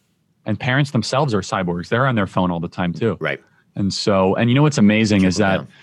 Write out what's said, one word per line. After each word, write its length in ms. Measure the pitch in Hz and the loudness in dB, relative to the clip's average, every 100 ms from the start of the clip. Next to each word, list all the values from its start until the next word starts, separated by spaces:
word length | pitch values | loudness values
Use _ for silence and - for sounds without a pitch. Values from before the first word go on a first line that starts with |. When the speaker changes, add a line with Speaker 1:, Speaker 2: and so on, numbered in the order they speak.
| _ _ _ _ 110 | _ _ _ _ -8
Speaker 1:
and 120 | 107 | -6
parents 320 | 127 135 143 | -2 -2 0
themselves 420 | 120 - 135 147 | -2 -2 -2 0
are 60 | 101 | -2
cyborgs. 460 | 90 104 90 87 87 | -2 -4 -2 -4 -4
They're 180 | 117 135 | 0 0
on 80 | |
their 120 | 113 95 | 0 -2
phone 240 | - 90 | 0 -2
all 80 | 85 | -2
the 80 | 85 | -6
time 240 | - 87 | -4 -4
too. 240 | 80 113 82 | -2 -4 -2
Speaker 2:
Right. 200 | 76 69 _ _ _ - | -6 -6 _ _ _ -6
Speaker 1:
And 160 | 98 | -4
so, 420 | - - 95 95 | -2 0 2 2
and 140 | 98 120 | 2 2
you 40 | 131 | 4
know 60 | |
what's 160 | 151 127 | 2 4
amazing 460 | 104 107 107 104 | 4 4 2 2
is 120 | 92 90 | 2 2
Speaker 2:
Trickle 140 | 98 | 0
Speaker 1:
that 60 | 95 | 0
Speaker 2:
down. 100 | 69 - | -4 -16